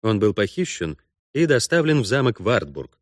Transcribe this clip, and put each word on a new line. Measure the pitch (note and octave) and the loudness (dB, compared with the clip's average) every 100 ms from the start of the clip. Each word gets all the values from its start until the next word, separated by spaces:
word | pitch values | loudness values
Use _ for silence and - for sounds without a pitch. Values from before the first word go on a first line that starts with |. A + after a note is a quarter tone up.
Он | G#2+ G#2+ | 0 2
был | G#2+ | 2
похищен | G2 G2+ - F3+ - E2 D2+ _ _ _ | 0 -4 -2 -6 -4 -8 -8 _ _ _
и | C#3 E3 | -2 2
доставлен | C3 - E3+ D#3 D#3 | 2 2 0 2 2
в | G2+ | 2
замок | C3 C3 A2 | 0 0 -2
Вартбург. | F#2+ A#2 D2 C#2+ C2 _ | 0 0 -2 -12 -14 _